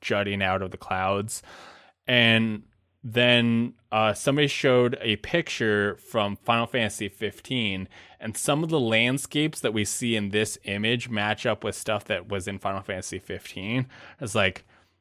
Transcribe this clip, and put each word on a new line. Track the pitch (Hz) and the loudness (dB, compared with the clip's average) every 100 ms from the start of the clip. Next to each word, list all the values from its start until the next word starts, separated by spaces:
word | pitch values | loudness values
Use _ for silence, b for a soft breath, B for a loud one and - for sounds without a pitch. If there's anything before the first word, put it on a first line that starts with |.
jutting | - 104 101 98 | -2 0 0 0
out | 95 95 | 0 0
of | 95 | -2
the | 92 | -8
clouds. | - 92 95 101 104 - - B B B B B - | -4 -2 0 0 -4 -8 -14 B B B B B 0
And | 123 113 113 113 107 - _ _ _ | 4 6 6 2 -4 -10 _ _ _
then, | 113 120 123 120 117 117 120 - - | -4 2 4 6 4 2 0 -6 -4
uh, | 107 110 | 2 2
somebody | 101 147 143 143 | 2 0 2 2
showed | - 139 123 123 - | 2 4 4 4 0
a | 113 104 | -2 -2
picture | - 170 - - 113 104 101 - | -2 -2 -2 -2 0 2 0 -4
from | - 113 101 98 | -6 -2 -2 -2
Final | - 117 117 | 0 0 0
Fantasy | 127 110 - 101 | -2 -2 -4 -8
fifteen, | - 104 - - 127 107 95 95 B B B | -6 -8 -8 -6 -2 -2 -4 -8 B B B
and | 107 - | -10 -4
some | - 147 | 0 0
of | 165 | 0
the | 160 | 0
landscapes | 117 113 123 139 - 147 156 - | 4 4 4 0 -2 -2 -2 0
that | 120 | -2
we | 107 101 | 0 -2
see | - 120 110 | -2 -2 0
in | 101 | 0
this | 104 110 - - | 0 -2 -4 -6
image | 101 110 123 120 | -2 0 -2 -2
match | 107 104 107 123 | -2 -2 0 -2
up | 104 | -2
with | 107 - | -4 -6
stuff | - 104 - | -2 -4 -2
that | 95 110 | -4 -4
was | 98 98 | -6 -6
in | 95 | -6
Final | 98 98 | -4 -6
Fantasy | 95 92 - 92 | -6 -8 -8 -10
fifteen. | - 90 - 92 98 127 127 B B B | -10 -12 -12 -10 -4 -2 -4 B B B
It's | 113 110 | -4 2
like, | 95 - - _ _ _ | 2 0 -12 _ _ _